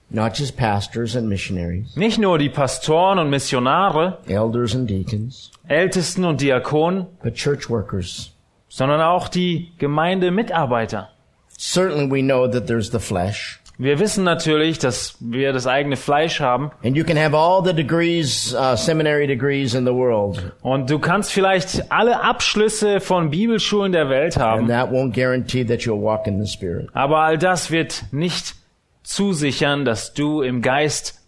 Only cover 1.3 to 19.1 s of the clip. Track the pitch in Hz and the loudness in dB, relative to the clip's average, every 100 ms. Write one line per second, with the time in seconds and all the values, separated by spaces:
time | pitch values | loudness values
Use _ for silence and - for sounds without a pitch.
1.3 | 95 - 90 85 90 110 135 220 208 196 | -4 -4 -4 -4 -6 -6 -2 0 2 2
2.3 | 165 147 147 131 - - 160 190 196 151 | 2 2 0 -2 -2 2 4 4 2 2
3.3 | 139 - 135 127 160 196 151 180 180 - | 0 0 0 2 4 2 2 0 -2 -4
4.3 | 98 113 117 120 127 117 95 90 104 113 | 0 0 0 0 -2 -2 -2 -2 -4 -6
5.3 | - - - - 147 180 185 160 - 180 | -12 -20 -14 0 2 2 0 -2 0 0
6.3 | 135 139 127 127 151 165 190 180 - 117 | 2 2 2 2 2 2 0 -6 -6 -6
7.3 | 113 143 143 - 113 92 98 90 - - | -4 -2 -2 -2 -4 -2 -6 -6 -10 -16
8.3 | - _ _ _ - 135 151 160 180 170 | -20 _ _ _ -2 0 2 2 2 0
9.3 | 175 180 165 175 - 143 151 170 190 180 | -2 0 -2 -6 -6 -2 0 0 2 0
10.3 | 185 226 180 135 120 110 107 - _ _ | 0 0 -2 0 0 -2 -6 -10 _ _
11.3 | _ _ - - 175 185 147 139 135 135 | _ _ -12 -4 0 0 0 0 0 2
12.3 | 131 127 123 - 117 104 113 - 95 95 | 2 2 0 0 -2 -2 -4 -2 -2 -2
13.3 | 107 - - - - 131 143 208 196 180 | -4 -10 -14 -20 -4 0 2 0 0 0
14.3 | 165 160 151 160 151 - 113 - - 113 | 0 0 2 2 0 -2 -2 -8 -10 -6
15.3 | 123 139 131 127 135 143 131 - 147 165 | -2 0 0 0 0 0 -2 0 2 2
16.3 | - 135 123 147 - 127 139 160 151 156 | 0 0 0 -2 -4 -2 0 2 2 2
17.3 | 151 165 190 180 165 131 165 170 170 143 | 4 4 4 2 0 0 0 2 0 -2
18.3 | - 120 123 131 120 - 160 151 | -2 -4 0 0 2 0 2 2